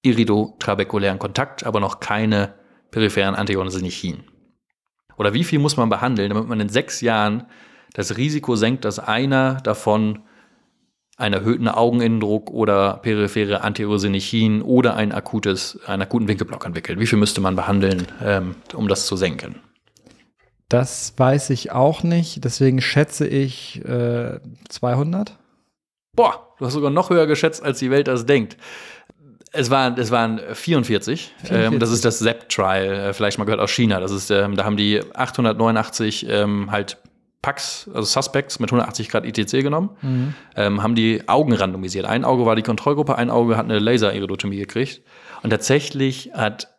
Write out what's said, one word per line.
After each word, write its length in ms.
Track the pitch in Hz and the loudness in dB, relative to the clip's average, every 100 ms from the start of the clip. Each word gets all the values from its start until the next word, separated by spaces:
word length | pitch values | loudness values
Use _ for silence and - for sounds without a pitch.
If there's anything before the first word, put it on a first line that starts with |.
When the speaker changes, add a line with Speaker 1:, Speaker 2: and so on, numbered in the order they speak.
Speaker 1:
iridotrabekulären 1160 | 135 117 107 104 107 - - 98 98 104 98 95 | 4 2 4 2 0 -4 -2 -2 -2 0 0 -2
Kontakt, 460 | 101 113 135 - 120 | -4 -4 -4 -4 -2
aber 140 | 107 | 0
noch 200 | 98 - | -2 -4
keine 540 | - 107 110 104 101 - _ _ _ | -4 0 2 2 0 -6 _ _ _
peripheren 440 | 113 107 104 98 101 | 0 0 2 0 0
Antegonen 340 | 101 95 95 | -2 -2 -2
sind 140 | 92 | -4
nicht 160 | 90 - | -6 -6
hin. 240 | 92 67 - _ _ _ _ _ _ _ _ - | -8 -8 -14 _ _ _ _ _ _ _ _ -2
Oder 160 | 104 | 0
wie 100 | 120 | 0
viel 160 | 165 151 | 2 2
muss 180 | 147 143 | 2 2
man 120 | 117 | 2
behandeln, 400 | 98 120 113 98 | 2 0 0 0
damit 180 | 104 113 | -2 -2
man 120 | 110 | -2
in 100 | 104 | 0
sechs 320 | 117 - - | 0 -2 -2
Jahren 440 | 117 110 104 110 - - - - _ | 0 2 2 -2 -8 -20 -20 -20 _
das 240 | - 98 107 | -8 -6 -2
Risiko 380 | 147 151 139 113 | -2 -2 0 2
senkt, 300 | 110 131 107 | 2 0 -4
dass 140 | 98 | -4
einer 560 | - 110 135 135 131 131 | -2 -2 2 2 2 0
davon 580 | 110 107 - 107 107 107 - _ _ _ _ _ _ _ _ - | -2 -2 2 2 0 -4 -14 _ _ _ _ _ _ _ _ -4
einen 140 | 107 98 | -2 0
erhöhten 320 | 107 120 117 | 0 0 0
Augeninnendruck 840 | - 117 120 117 113 104 107 - | 2 2 4 2 2 0 -2 -4
oder 460 | 117 107 98 98 - | -2 2 4 2 0
periphere 640 | 117 104 101 107 101 101 | -2 0 0 0 0 0
Anterosinechin 1000 | 107 104 104 104 101 98 95 117 110 107 | -2 -2 -2 0 0 -2 0 2 2 2
oder 340 | - 127 120 110 | 4 4 4 2
ein 160 | 107 | -2
akutes, 680 | 104 - 107 104 92 - - - | -2 -4 -2 0 -2 -4 -10 -6
einen 160 | 98 | -4
akuten 260 | 95 120 107 | -2 0 0
Winkelblock 380 | 101 - - - | -2 -4 -6 -8
entwickelt? 340 | 82 - 90 | -8 -8 -2
Wie 80 | 113 | 2
viel 120 | 107 | 4
müsste 200 | 104 - | 4 2
man 160 | 95 92 | 0 0
behandeln, 520 | - 101 95 92 90 - | 2 2 2 0 -4 -4
ähm, 320 | 110 98 90 101 - | -2 0 -2 -10 -14
um 140 | - 104 | -4 -2
das 180 | 95 - | 0 -2
zu 100 | 95 | -2
senken? 400 | 92 65 - - _ _ _ _ _ _ _ _ _ _ _ | -2 -4 -12 -16 _ _ _ _ _ _ _ _ _ _ _
Speaker 2:
Das 460 | 120 127 - - - | 0 0 -6 -10 2
weiß 320 | 131 143 - | 2 2 0
ich 200 | 127 - | -4 -2
auch 300 | 123 139 151 | 2 2 2
nicht, 400 | 170 170 165 - | 0 2 0 -4
deswegen 380 | 131 - 135 131 | -6 2 4 4
schätze 460 | - 143 151 - 151 | 2 2 2 0 -2
ich, 560 | 139 135 127 - 120 - | 0 -2 -6 -14 -14 -6
äh, 540 | 123 120 120 120 - - 117 - | -2 0 -2 -4 -10 -14 -20 -18
zweihundert. 680 | - 123 123 151 180 208 - _ _ _ _ _ _ _ - | -4 0 0 0 -2 -4 -10 _ _ _ _ _ _ _ 2
Speaker 1:
Boah, 320 | 240 - - _ | 2 2 -12 _
du 60 | 127 | -4
hast 80 | |
sogar 180 | 147 143 | 0 2
noch 180 | 151 180 | 2 4
höher 180 | 175 156 | 4 4
geschätzt, 360 | 147 160 156 | 4 2 0
als 160 | 147 127 | -4 -2
die 120 | 127 | 2
Welt 160 | 139 135 | 2 2
das 180 | 123 117 | 0 4
denkt. 320 | 143 104 - - - - - _ _ 143 113 - | 4 2 -8 -20 -20 -20 -20 _ _ -20 _ -8
Es 160 | 151 120 | -4 2
waren, 280 | 135 127 123 | 2 2 0
es 140 | 113 | 0
waren 280 | 123 113 110 - | 2 2 -2 -6
vierundvierzig. 800 | 110 - 160 117 104 - 156 - - | -8 0 0 2 0 0 -6 -8 -16
Ähm, 20 | |
das 80 | - | -2
Speaker 2:
Vierundvierzig. 440 | 113 113 113 117 | 2 2 2 2
Speaker 1:
ist 120 | 113 117 | 2 2
das 140 | 110 | 2
zep-Trial, 640 | 110 117 - - 95 95 95 | 0 -2 -6 -2 0 2 0
äh, 280 | 98 101 | -2 -4
vielleicht 240 | 98 104 - | -2 -2 0
mal 60 | |
gehört 160 | 104 110 | -2 0
aus 120 | 98 | 0
China. 280 | - 113 98 | 2 2 2
Das 120 | 92 | -2
ist, 200 | 98 - | -4 0
ähm, 240 | 101 101 98 | 2 2 0
da 80 | |
haben 140 | 104 104 | 0 2
die 240 | 104 104 - | 2 2 -2
achthundertneunundachtzig, 1120 | - 127 - 117 107 113 110 104 - 107 - 110 | -6 -4 0 0 2 2 2 -2 -2 -2 -4 -2
ähm, 420 | 104 104 104 101 | 0 2 0 -2
halt 260 | 104 101 - _ _ _ _ | -4 -4 -12 _ _ _ _
Pax, 480 | - - - - - | -6 -4 -8 -10 -8
also 100 | 120 | -6
Suspects 560 | 104 135 131 135 143 - | -2 0 0 -2 -4 -6
mit 120 | 117 | 0
hundertachtzig 380 | 123 117 110 110 | 0 0 -6 -2
Grad 160 | 113 92 | -2 -2
I 60 | |
T 140 | - 104 | -4 0
C 160 | 131 | 0
genommen, 260 | 139 151 196 - | 0 -2 -4 -6
Speaker 2:
Mhm. 320 | 135 127 131 143 - - | -2 -2 -2 -6 -12 -2
Speaker 1:
ähm, 280 | 104 101 | 0 0
haben 120 | 110 117 | 0 2
die 320 | 113 110 - | 2 0 2
Augen 260 | 120 147 | 2 4
randomisiert. 520 | 110 95 92 92 95 98 | 2 0 -2 -6 -6 -2
Ein 180 | 113 | 0
Auge 220 | 127 127 117 | 2 2 4
war 100 | 110 | 2
die 60 | |
Kontrollgruppe, 560 | 113 113 - 147 143 117 | 0 0 0 0 0 0
ein 120 | 120 | 2
Auge 280 | 117 117 113 | 2 4 2
hat 80 | 113 | 2
eine 140 | 107 | 0
Laseriridotomie 800 | 107 123 104 101 95 98 101 98 | 2 4 2 0 -4 -4 -4 -6
gekriegt. 440 | 98 113 135 - _ - - - | -6 -4 -4 -8 _ -20 -20 -8
Und 60 | 120 | -2
tatsächlich 840 | 113 - 143 147 139 135 131 - | 0 2 2 2 -2 -2 -2 -12
hat 340 | - 107 104 - | -4 -4 -4 -18